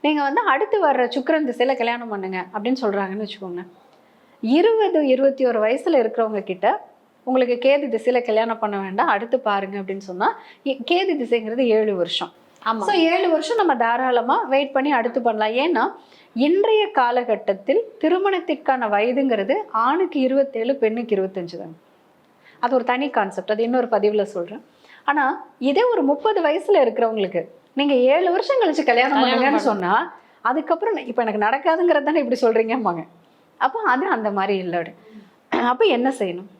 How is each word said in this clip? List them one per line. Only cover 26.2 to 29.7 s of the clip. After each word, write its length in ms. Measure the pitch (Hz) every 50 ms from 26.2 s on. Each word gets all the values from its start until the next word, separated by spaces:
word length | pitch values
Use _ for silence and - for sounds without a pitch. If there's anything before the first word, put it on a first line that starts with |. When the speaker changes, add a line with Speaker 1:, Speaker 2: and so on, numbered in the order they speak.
| - 440 427 381
Speaker 1:
வயசுல 300 | 330 294 311 370 - -
இருக்கிறவங்களுக்கு, 720 | 403 330 269 233 214 - 233 226 220 214 196 180 - 175 - - - - _ _
"நீங்க 220 | _ 269 285 294 285
ஏழு 360 | 247 247 254 277 339 370 370
வருஷம் 260 | 349 403 - - 554 523
கழிச்சு 240 | 453 339 294 311 294
கல்யாணம் 340 | - 233 233 254 269 285 220
Speaker 2:
கல்யாணம் 220 | 233 247 262 247
Speaker 1:
பண்ணுங்கன்னு" 20 |
Speaker 2:
பண்ணு. 180 | 254 277 294 320
Speaker 1:
சொன்னா, 580 | 285 269